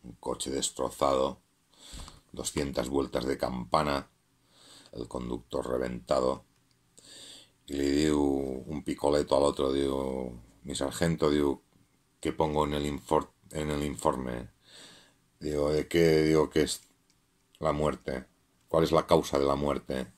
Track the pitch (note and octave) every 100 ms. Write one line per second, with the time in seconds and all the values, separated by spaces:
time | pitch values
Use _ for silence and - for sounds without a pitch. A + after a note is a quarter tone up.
0 | A#1+ A1+ B1+ B1+ C2+ C2+ - - B1 -
1 | - C2+ C3+ - _ _ _ _ - -
2 | - - _ - B1+ D#2+ C#2+ B1+ B1 C#2
3 | C2 C#2 B1 C2+ A#1+ B1 A#1 D#2+ D2+ C#2
4 | - _ _ _ _ _ - - - -
5 | A#1 B1+ B1 A#1+ - C2+ B1 B1+ B1+ A#1+
6 | - C2+ B1+ C2+ _ _ _ _ _ -
7 | - - - - - _ - C#2+ C#2 C#2+
8 | D#2 D2 C#2+ C2+ C2+ C2 - D2+ - C#2+
9 | C#2+ D2 C#2+ C#2 C#2+ C#2 C2+ C#2 C#2 C2+
10 | C2+ C2 B1+ A#1+ - _ - D2 C#2 -
11 | E2+ D#2+ D#2 D2 C#2+ C2+ _ _ _ _
12 | _ _ D#2+ - D#2 D2+ D2 D2 D2 C#2+
13 | - D#2 C#2+ _ - D#2 D2+ D2 D2 C2+
14 | D#2 C2 B1+ A#1+ B1 _ _ - - -
15 | - _ _ _ D2+ D2 D2 D2+ C#2+ E2+
16 | E2 D#2 D#2 D#2 D2 D#2 D2 - _ _
17 | _ _ _ _ _ _ D#2 D2 D2+ C2
18 | - C2 - _ _ _ _ D#2+ D#2+ D#2+
19 | - E2+ C#2+ C#2+ C#2 C#2 D2 C2+ - C2+
20 | B1+